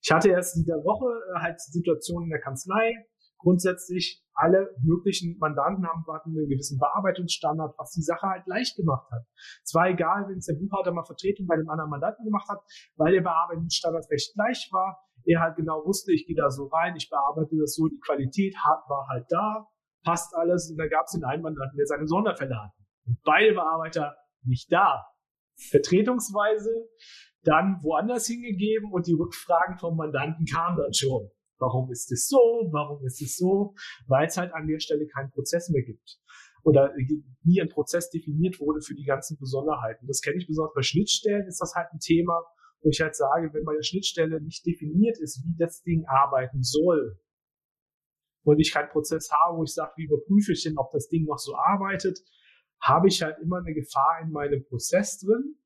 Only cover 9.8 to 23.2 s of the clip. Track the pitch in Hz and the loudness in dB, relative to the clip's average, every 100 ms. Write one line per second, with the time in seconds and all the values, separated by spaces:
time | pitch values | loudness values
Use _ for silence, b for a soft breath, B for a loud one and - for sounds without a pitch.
9.8 | 180 180 165 196 196 185 175 151 196 196 | 2 2 0 0 -2 -8 -6 -4 -2 -2
10.8 | 180 170 165 175 190 202 185 160 160 156 | -2 -4 -6 -6 -4 -4 0 0 0 -4
11.8 | 151 143 170 220 220 208 - 202 _ B | -4 -4 -4 -4 -4 -4 -4 -10 _ B
12.8 | B _ 156 190 175 165 170 165 165 - | B _ 4 4 4 0 0 -2 -4 -2
13.8 | 170 160 156 147 - 202 214 233 - 190 | -2 -4 -2 -4 -4 0 0 0 -4 -2
14.8 | 190 180 _ _ - 170 165 165 160 156 | -2 -4 _ _ 2 4 4 0 -4 -2
15.8 | 151 202 - 165 - 160 143 135 135 160 | -2 -2 2 0 2 0 0 -2 -2 0
16.8 | 175 165 - 147 139 151 151 160 151 - | 0 -4 -4 -2 0 -2 -2 0 0 2
17.8 | 156 - - 143 135 190 196 190 151 160 | 0 0 -4 -2 -2 0 -2 0 0 0
18.8 | - 139 135 127 - 170 214 214 - _ | 0 -6 -4 -8 -2 0 0 -4 -10 _
19.8 | _ _ 165 170 - 170 170 180 160 156 | _ _ -2 -2 -2 -2 2 2 0 -6
20.8 | 156 156 160 180 131 151 165 151 135 143 | 0 0 0 -4 -2 -4 -4 -6 -8 -2
21.8 | 143 147 151 175 214 170 135 117 104 _ | -2 0 0 0 0 -2 -6 -6 -8 _
22.8 | _ _ - 120 | _ _ -6 -2